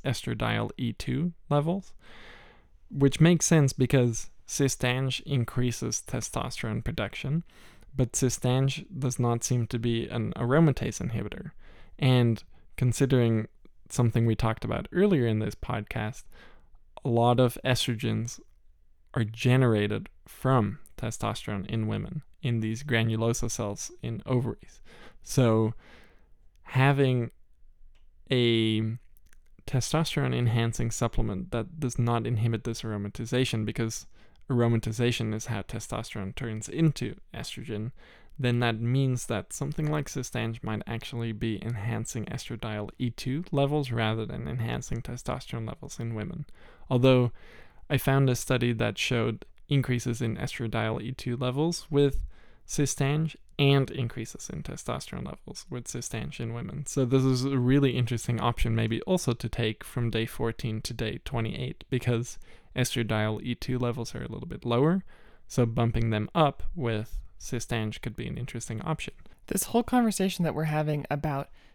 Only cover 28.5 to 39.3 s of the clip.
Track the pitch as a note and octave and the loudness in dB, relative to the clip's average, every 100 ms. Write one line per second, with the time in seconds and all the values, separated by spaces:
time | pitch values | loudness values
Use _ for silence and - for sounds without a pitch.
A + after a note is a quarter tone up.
28.5 | A2+ A2 A2 A2+ A#2 - - - - - | 4 4 2 0 -6 -12 -20 -20 -20 -20
29.5 | - - C3 - D#3+ E3 D3 C3 B2 A#2+ | -14 -2 -2 2 0 0 0 0 2 2
30.5 | A2+ A#2 - A#2 - A#2 - A2 F#2+ - | 2 2 0 -2 0 0 2 0 -2 -4
31.5 | A#2 A2 D#3+ C3 - A#2 A#2 A2+ A#2 A2+ | -4 -4 -4 -2 0 2 0 0 0 0
32.5 | A2+ A#2 A2+ A2+ G#2 G2+ - A2+ B2 C3+ | 0 -4 -6 -6 -6 -6 -8 -2 0 2
33.5 | A2+ G#2+ - A2+ - - - - - - | 0 -2 -2 -4 -4 -12 -18 -20 -20 -2
34.5 | B2 A#2 A#2 A2 A2 A#2+ A#2+ A2 A2 - | 2 4 4 0 0 0 2 -2 -4 -4
35.5 | G#2+ - G#2+ - A2+ - G#2+ F#2+ - A#2+ | -6 -6 -10 -8 -8 -8 -8 -8 -8 -8
36.5 | A2 - - D#3+ - A#2 - - A#2 A#2 | -8 -8 2 4 4 -4 -8 -14 -12 -10
37.5 | - - G#2+ A2+ - - - - - B2 | -10 -8 -6 -8 -10 -20 -20 -18 -4 0
38.5 | A#2+ A#2+ A2+ A#2 C3 C3+ B2 - | 2 2 0 0 2 2 0 -2